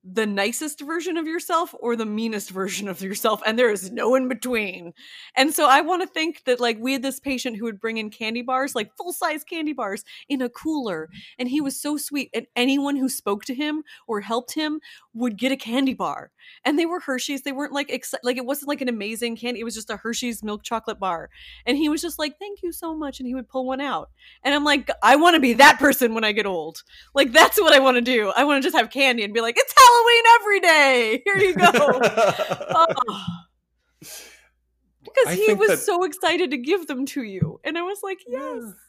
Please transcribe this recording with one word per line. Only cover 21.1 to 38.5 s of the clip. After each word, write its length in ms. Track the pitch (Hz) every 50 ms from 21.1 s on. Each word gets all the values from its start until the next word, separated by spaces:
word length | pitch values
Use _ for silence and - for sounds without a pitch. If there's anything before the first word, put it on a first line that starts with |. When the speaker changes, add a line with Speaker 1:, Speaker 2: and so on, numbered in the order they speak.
| 175 165 156 - _ - - - - - _
Speaker 1:
And 100 | 233 262
he 140 | 285 311 302
was 100 | 302 311
just 180 | - 339 - -
like, 200 | 311 302 - _
"Thank 240 | 392 415 403 -
you 100 | - 339
so 240 | 320 - 349 330 320
much," 240 | 311 311 277 262 -
and 60 | 262
he 80 | 240 254
would 160 | 262 247 _
pull 160 | - 262 254
one 160 | 254 269 269
out. 260 | 285 269 220 160 - - _ _ _ - - _
And 120 | - 254 277
I'm 100 | 294 285
like, 240 | 294 285 277 - - - -
"I 140 | - 220 254
wanna 240 | 294 330 349 339 311
be 120 | 254 240
that 260 | 233 226 277 269 - -
person 360 | 269 285 262 - 254 226 220
when 100 | 226 220
I 80 | 214
get 140 | 208 208 208
old. 380 | 196 185 170 151 160 160 - - _ - - - _ _
Like, 180 | 277 302 254
that's 280 | 226 311 349 339 - -
what 140 | 359 311 294
I 60 | 269
wanna 200 | 269 269 254 240
do. 320 | 240 254 254 226 214 190 -
I 100 | - 277
wanna 180 | 294 285 269
just 120 | 262 359 320
have 140 | 311 220 220
candy 360 | - 262 277 262 247 240 208
and 100 | 202 208
be 80 | 233
like, 160 | 226 226 240 -
'It's 160 | 539 - -
Halloween 460 | 571 523 480 480 480 466 466 480 466 466 453 466 466
every 200 | 415 427 403 381
day. 640 | 349 349 320 302 285 277 262 247 233 214 220 - _
Here 120 | 403 392 381
you 160 | 403 370 339
go.'" 160 | - 349 339
Speaker 2:
<laughs> 920 | - 233 294 277 254 262 240 202 - 220 220 196 - - 208 - 180 - 196 -
Speaker 1:
Oh. 520 | 269 320 330 330 - - - 220 202 196 190 175 175 175 - _ _ _ _ _ _ _ _ _ _ _ - - - - - - - _ _ _ _ _ _ _ _ _ _ _ _ _
Because 240 | _ - - 539 480
Speaker 2:
I 80 | 330 180
Speaker 1:
he 120 | 381 427
Speaker 2:
think 120 | 440 427 392
Speaker 1:
was 100 | 427 415
Speaker 2:
that 80 | - -
Speaker 1:
so 260 | - - 359 349 370
excited 460 | 370 285 - - 320 330 311 359 254
to 40 | 285
give 300 | 254 240 285 392 392 330
them 180 | 294 285 247 277
to 160 | 269 - 285
you. 380 | 233 214 190 185 165 151 - - -
And 120 | - 311
I 60 | 339
was 180 | 349 370 415 392
like, 180 | - 392 381 370 _ 247
"Yes, 120 | 240 269
Speaker 2:
Yeah. 200 | 294 302